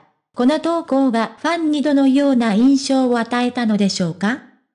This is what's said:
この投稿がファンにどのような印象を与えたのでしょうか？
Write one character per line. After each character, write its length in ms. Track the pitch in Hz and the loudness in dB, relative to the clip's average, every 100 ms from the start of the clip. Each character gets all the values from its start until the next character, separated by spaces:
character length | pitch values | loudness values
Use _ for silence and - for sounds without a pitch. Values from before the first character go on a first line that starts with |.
| _ _ _ - | _ _ _ -2
こ 120 | 247 | 0
の 120 | 311 | 0
投 240 | 311 339 | -2 -4
稿 280 | 330 269 269 | -2 0 0
が 240 | 226 220 - | 0 -4 -6
フ 120 | 302 | -4
ァ 60 | 339 | -2
ン 120 | 311 | -2
に 140 | 294 | -2
ど 100 | 294 | 0
の 140 | 277 269 | 2 2
よ 240 | 262 285 | 2 2
う 40 | 254 | 2
な 200 | 226 196 | 2 2
印 320 | 262 277 269 | 4 2 0
象 240 | 269 254 | 0 0
を 80 | 240 | 0
与 260 | 233 247 247 | -2 -2 -2
え 60 | |
た 160 | 247 226 | -2 -2
の 100 | 208 | 0
で 120 | 196 | 0
し 120 | - | 0
ょ 80 | 175 | -4
う 40 | - | -2
か？ 260 | 196 294 - _ _ | -4 -4 -10 _ _